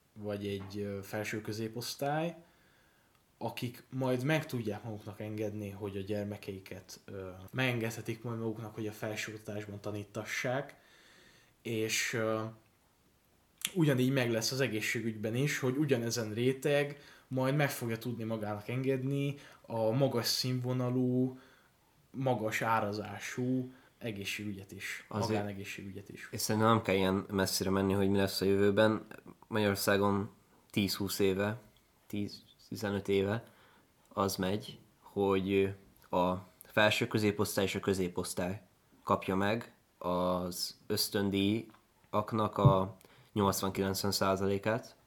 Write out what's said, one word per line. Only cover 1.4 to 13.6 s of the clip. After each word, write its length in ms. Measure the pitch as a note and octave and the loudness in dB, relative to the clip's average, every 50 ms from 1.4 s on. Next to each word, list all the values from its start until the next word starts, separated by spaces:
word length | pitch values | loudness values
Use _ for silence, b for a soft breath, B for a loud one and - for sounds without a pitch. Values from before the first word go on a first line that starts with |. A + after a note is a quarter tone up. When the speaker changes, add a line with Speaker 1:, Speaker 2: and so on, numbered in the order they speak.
Speaker 1:
középosztály, 960 | - - G#2 A2 A2+ A2 A2 A#2+ - - - - C#3 C#3+ D3 D#3 E3 E3+ E3+ b b b b b b b b b b b b b b b b _ _ _ _ _ A2 | -6 -6 -6 -4 -6 -6 -6 -6 -8 -8 -6 -4 -2 -2 0 0 -2 -2 -4 b b b b b b b b b b b b b b b b _ _ _ _ _ -8
akik 420 | A2+ - - B2+ A#2+ A#2+ - - _ | -8 -6 -6 -6 -6 -8 -10 -14 _
majd 340 | C3 C3 C3 B2+ B2+ B2 B2+ | -6 -2 0 0 0 0 2
meg 220 | C#3+ D#3+ D#3 D#3 | 2 2 0 0
tudják 380 | - - A#2+ G#2+ G#2 G2+ G2+ - | -2 -4 -4 -4 -4 -4 -6 -8
maguknak 360 | A#2 G#2+ G2+ - A2 G#2 - | -10 -10 -10 -12 -12 -12 -10
engedni, 500 | G#2+ G#2+ G#2+ G#2 A2 G#2 G2+ G#2+ G#2 G2+ | -10 -8 -4 -4 -4 -4 -4 -6 -8 -8
hogy 260 | G2+ G2 G#2+ G2+ G2 | -8 -8 -8 -6 -6
a 40 | G2+ | -6
gyermekeiket, 1000 | F#2+ G2+ G#2+ G#2 G#2 G2+ G2+ G2+ - - G2 F#2 - - F#2+ F#2 - - - - - | -6 -4 -4 -4 -4 -4 -6 -8 -8 -10 -10 -10 -12 -12 -14 -14 -14 -16 -20 -18 -16
ö, 240 | - G2+ G2 F#2+ F#2 F2+ F#2+ F#2+ F#2+ | -14 -12 -10 -10 -10 -12 -14 -14 -8
megengedhetik 720 | - C3 C3 B2+ A#2+ A#2 A2+ A2+ A2 A#2 G#2+ - A2+ A2+ - | -4 -2 0 0 0 0 -2 -4 -4 -6 -6 -8 -8 -6 -6
majd 160 | A#2+ A#2 A2+ | -6 -6 -4
maguknak, 360 | A2+ A2+ A2 G#2+ A2 G#2+ - | -4 -4 -4 -4 -8 -10 -8
hogy 120 | A2+ A2 | -6 -6
a 60 | G#2 G#2 | -6 -6
felsőoktatásban 880 | - - A2 G#2+ G#2+ - - G#2+ G#2+ - - G2+ G#2+ G#2 G2+ G2+ G2 | -6 -6 -6 -6 -6 -6 -8 -10 -10 -10 -8 -8 -8 -8 -8 -10 -10
tanítassák, 960 | - A2 G#2 G#2 G2 - - A2+ G2+ - - - - C3 B2 C#3 - - - b b b b b b b b b b b b b b b b _ - | -8 -8 -8 -8 -8 -8 -8 -10 -8 -6 -6 -4 -2 -2 -2 -2 -4 -6 -12 b b b b b b b b b b b b b b b b _ -8
és, 500 | A#2 A#2 A2 A2 A2 A2 - - - - | -4 -2 -2 0 0 0 -2 -2 -2 -2
ö, 280 | A#2 A2 A2 A2 A2 A2 A2+ A2+ - _ _ _ _ _ _ _ _ _ _ _ _ _ _ _ _ _ _ _ _ | 0 0 0 0 0 -2 -4 -8 -14 _ _ _ _ _ _ _ _ _ _ _ _ _ _ _ _ _ _ _ _